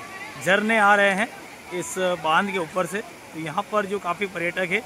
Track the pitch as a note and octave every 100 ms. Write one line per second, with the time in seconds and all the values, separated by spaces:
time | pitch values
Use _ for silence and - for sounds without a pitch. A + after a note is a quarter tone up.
0 | - - - - D#3+ G3+ G#3+ A3+ G3+ G3+
1 | G3+ F#3+ A#3+ - - - - F3+ - F#3+
2 | F#3 F3 D#3 E3 G3+ F#3+ D#3 F#3 E3+ G3
3 | - - - D#3+ D#3+ E3 G3+ G#3 G3+ G3+
4 | F3 F3 G3 F3 E3+ F3 F#3 G3+